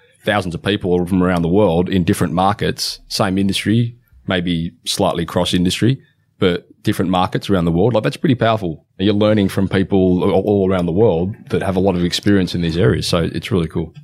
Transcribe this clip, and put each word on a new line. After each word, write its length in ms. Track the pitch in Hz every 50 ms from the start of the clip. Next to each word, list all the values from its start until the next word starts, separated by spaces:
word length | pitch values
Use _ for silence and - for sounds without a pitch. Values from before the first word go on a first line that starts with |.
| _ _ _ _ -
thousands 320 | - 101 104 92 92 80
of 80 | 78 -
people 420 | 98 101 101 - 92 87 90 90
from 160 | 85 95 92
around 200 | 90 90 92 87
the 80 | 85 82
world 400 | 85 104 107 95 80 85 90 90
in 160 | 98 95 85
different 260 | 95 101 - - 87
markets, 720 | - 87 92 98 104 - 87 87 - - - - - - - -
same 280 | - - 113 98 92 98
industry, 600 | 98 98 98 - - 101 104 117 120 117 120 - _ _ _ - - -
maybe 440 | 95 90 87 90 87 82 82 87 - _ -
slightly 400 | - - - 101 87 - 85 85
cross 280 | 80 - 92 87 85 -
industry, 460 | 90 87 92 - - 107 117 135 - - _ _ _ _ _ _ -
but 260 | 104 92 87 90 - - - _ -
different 280 | 107 101 - 98 87
markets 380 | 92 90 90 95 - 120 - -
around 160 | 101 92 85
the 60 | 85
world. 220 | 82 85 95 120 117
Like, 100 | 110 95
that's 120 | 143 139
pretty 200 | - - - 127
powerful. 500 | - - 113 220 110 101 85 78 - _ _ _ -
You're 160 | 95 104 104
learning 360 | 101 107 107 107 107 98 95
from 180 | - - 98 92
people 560 | - - 98 - 101 95 92 92 90 90 78
all, 180 | 101 - 92 95
all 260 | 110 104 101 95 95
around 140 | 95 92 87
the 80 | 87 80
world 420 | 95 113 110 87 80 87 98 107 - - -
that 120 | - 87
have 140 | - 95 92
a 60 | 95
lot 140 | 92 98 90
of 100 | 87 87
experience 500 | 87 - - - 104 101 98 92 85 -
in 60 | 87
these 160 | 87 85 80 85
areas. 280 | 101 120 95 76 78
So 180 | - - 87 82
it's 280 | - - 87 - -
really 160 | - 90 82 80
cool. 260 | - 82 82 82 - -